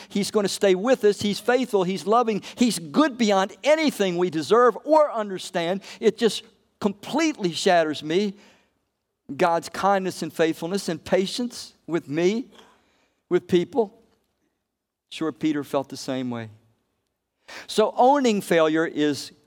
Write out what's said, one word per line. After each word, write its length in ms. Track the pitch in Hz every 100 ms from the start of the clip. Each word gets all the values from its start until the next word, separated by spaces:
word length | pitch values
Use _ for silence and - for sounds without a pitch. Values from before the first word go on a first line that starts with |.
| -
He's 240 | 196 190
gonna 160 | 214 196
stay 260 | - 202
with 300 | 185 233 254
us. 160 | 208 196
He's 180 | 208 190
faithful. 460 | - 254 254 196
He's 200 | 180 190
loving. 380 | 160 226 226 196 - -
He's 240 | 240 175
good 360 | 160 151 302 240
beyond 400 | 214 196 196 -
anything 540 | 254 320 302 - 196 175
we 120 | 180
deserve 480 | 156 135 220 247 190
or 300 | 285 311 294
understand. 720 | 220 208 185 - 180 170 196 - -
It 180 | 220 -
just 240 | 226 - - _ _ -
completely 720 | 208 - - 277 330 262 185
shatters 500 | 151 196 175 156 143
me, 320 | 151 175 208 196 _ _ _ _ _ _ _ _ - 143
God's 320 | 180 170 -
kindness 520 | - 190 196 185 -
and 100 | 165
faithfulness 560 | - 160 156 165 196 -
and 160 | 156
patience 680 | - 185 190 - 240 - - _ -
with 220 | 165 135
me, 380 | 156 180 226 - - - _ _ _ _ _ -
with 180 | 175 -
people. 500 | 180 175 233 208 _ _ _ _ _ _ _ _ _ _ _ _
Sure, 200 | - 160
Peter 320 | 151 156 147
felt 260 | 135 143 135
the 80 | 135
same 320 | - 131 127
way. 220 | 117 110 107 _ _ _ _ _ _ _ _ - - -
So 260 | - 208 -
owning 440 | 247 294 254 202
failure 440 | - 170 156 160
is 460 | 165 - 147 135 - _